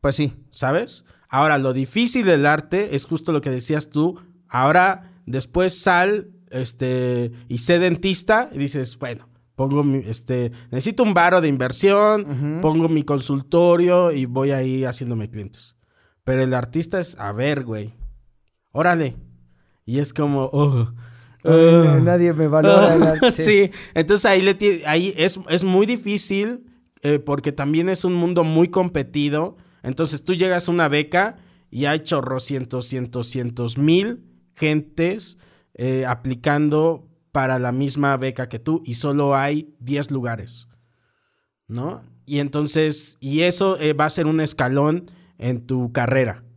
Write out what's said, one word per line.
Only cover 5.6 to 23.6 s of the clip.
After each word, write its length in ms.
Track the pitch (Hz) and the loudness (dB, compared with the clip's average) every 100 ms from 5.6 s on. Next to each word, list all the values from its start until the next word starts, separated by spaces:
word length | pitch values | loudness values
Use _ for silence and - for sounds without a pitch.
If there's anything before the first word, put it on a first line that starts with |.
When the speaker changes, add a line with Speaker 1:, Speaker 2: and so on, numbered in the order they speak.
| 185 - | 0 0
Speaker 2:
sal, 480 | - 180 185 208 - - _ | 0 2 2 -2 -6 -20 _
este, 840 | 127 123 - 127 127 127 123 120 120 - | -8 -8 -6 -4 -2 -2 -2 -4 -8 -10
y 100 | 120 | -6
sé 200 | - 175 | 2 2
dentista, 720 | 180 170 190 180 - 220 247 | 2 0 -2 -4 0 0 0
y 60 | 139 | -6
dices, 400 | 139 143 123 - | -6 -4 -8 -10
"Bueno, 300 | 127 117 _ _ _ | -12 -12 _ _ _
pongo 280 | - 135 143 | -6 -2 0
mi, 160 | 143 135 104 | 0 -2 -4
este, 460 | 117 - 127 120 120 - | -10 -6 -4 -4 -8 -10
necesito 320 | 127 165 226 | -6 -4 0
un 120 | 226 | 2
varo 260 | 175 175 180 | 4 4 4
de 80 | 160 | 2
inversión, 760 | 135 127 123 196 202 208 214 190 | -2 -4 0 2 4 4 2 -2
Speaker 1:
Ujú. 320 | 135 147 160 | -6 -6 -2
Speaker 2:
pongo 280 | 156 156 165 | 0 0 0
mi 140 | 160 | 0
consultorio 1080 | 143 143 127 139 135 170 175 170 175 180 175 | -2 -4 -2 -6 0 2 4 4 4 4 2
y 140 | 147 127 | 0 -4
voy 240 | 127 139 | -2 -2
ahí 340 | 135 131 131 | -2 -2 -2
haciéndome 460 | 131 120 123 117 104 | -4 -6 -8 -8 -8
clientes". 460 | 110 98 - - _ _ _ _ _ | -12 -14 -16 -20 _ _ _ _ _
Pero 180 | - 131 | -4 -2
el 100 | 131 | 0
artista 460 | 127 120 160 165 208 | -2 -4 -6 -4 -4
es, 180 | 208 - | -6 -8
"A 140 | 104 | -10
ver, 320 | 104 139 139 | -4 -2 -2
güey, 300 | 120 110 107 - - - _ _ _ _ _ | -6 -10 -10 -14 -18 -18 _ _ _ _ _
órale". 460 | - 175 170 139 - - - _ _ _ _ - | -2 0 2 -2 -6 -20 -20 _ _ _ _ -6
Y 120 | 127 | -4
es 120 | 143 | -4
como, 380 | - 147 139 131 | -2 0 0 0
"Oh, 400 | 143 147 127 117 - - - - _ | 2 2 2 -2 -4 -20 -20 -20 _
Speaker 1:
Ay, 80 | - 160 165 | 4 8 10
no, 200 | 170 160 | 8 8
Speaker 2:
oh, 60 | 143 | 6
Speaker 1:
nadie 320 | 170 175 175 | 4 4 2
me 140 | 156 156 | 2 2
valora 460 | 151 196 202 208 | 4 8 8 8
el 80 | - | 6
Speaker 2:
oh". 40 | - | 4
Speaker 1:
arte. 220 | - 254 | 4 2
Speaker 2:
<laughs> 20 | |
Sí, 380 | - - 202 | 4 4 4